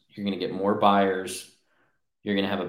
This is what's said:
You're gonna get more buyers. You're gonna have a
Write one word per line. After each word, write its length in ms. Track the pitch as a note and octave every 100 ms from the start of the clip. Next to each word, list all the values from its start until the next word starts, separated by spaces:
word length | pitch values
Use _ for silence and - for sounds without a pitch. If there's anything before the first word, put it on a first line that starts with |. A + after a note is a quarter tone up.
| _
You're 140 | -
gonna 140 | G2+ F#2
get 160 | F2
more 220 | F2+ G2 G#2
buyers. 760 | G#2 G2+ G2 F#2 F#2 - - _ _ _ _ _ _ _
You're 120 | G#2 G2+
gonna 120 | G2
have 140 |
a 40 | G2